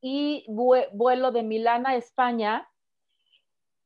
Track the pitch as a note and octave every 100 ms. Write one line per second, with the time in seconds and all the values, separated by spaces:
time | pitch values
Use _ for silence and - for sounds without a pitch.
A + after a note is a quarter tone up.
0 | C4 C#4 D4 D4 - G#3+ B3 B3+ - G3+
1 | A#3+ B3+ C4 A#3 A3 A3 A#3 A#3+ C4 B3+
2 | A#3 - B3 A#3 G#3 A#3 - _ _ _
3 | _ _ _ _ _ _ _ _